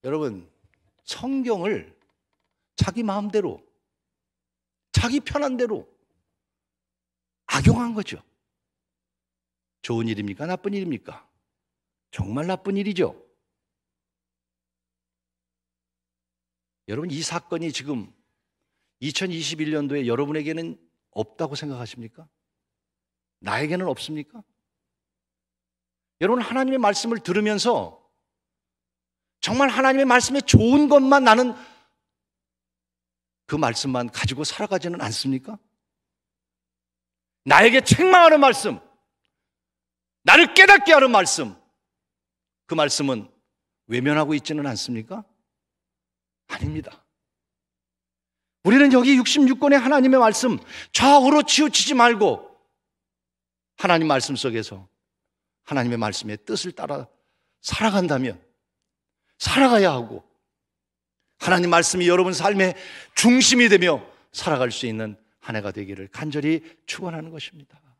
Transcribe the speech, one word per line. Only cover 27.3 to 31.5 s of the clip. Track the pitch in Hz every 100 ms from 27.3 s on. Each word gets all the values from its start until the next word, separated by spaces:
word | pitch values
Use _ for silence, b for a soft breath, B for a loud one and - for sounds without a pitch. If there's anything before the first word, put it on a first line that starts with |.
| 185 214 208 233 180 87 - _ _ _ _ _ _ _ _ _ _ _ _ _ _
정말 | - 240 277
하나님의 | 220 262 269 269
말씀에 | 247 233 277
좋은 | - - 220 285 294
것만, | 285 262 277
나는 | 247 220 247